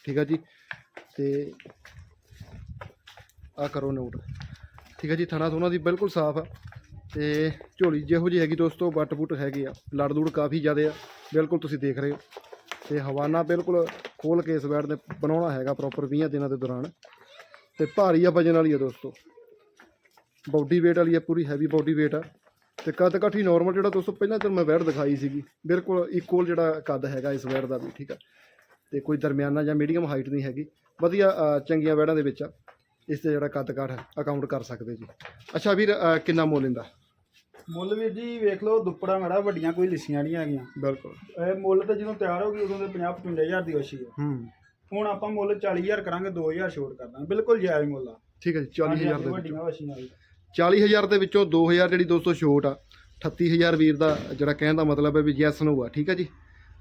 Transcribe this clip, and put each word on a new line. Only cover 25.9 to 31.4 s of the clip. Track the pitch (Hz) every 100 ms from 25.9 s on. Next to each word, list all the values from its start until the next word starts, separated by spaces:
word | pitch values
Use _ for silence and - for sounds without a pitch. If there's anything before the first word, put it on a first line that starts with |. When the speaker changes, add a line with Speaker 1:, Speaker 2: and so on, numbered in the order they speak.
| 185 175
Speaker 1:
ਇਕੁਅਲ | 180 - 180 175
ਜਿਹੜਾ | 170 160 156
ਕੱਦ | 151 135 135
ਹੈਗਾ | 135 139
ਇਸ | 135 131
ਵੈੜ | 135 131
ਦਾ | 127
ਵੀ, | - -
ਠੀਕ | 139
ਆ। | - _ _ _ _ _ _ _
ਤੇ | 143
ਕੋਈ | 139 151
ਦਰਮਿਆਨਾ | 151 139 143 143
ਜਾਂ | 147 151
ਮੀਡੀਅਮ | 147 165 156
ਹਾਈਟ | 139 135
ਨਹੀਂ | 139
ਹੈਗੀ, | 135 127 156 _ _ -
ਵਧੀਆ, | 170 202 196
ਅ, | 165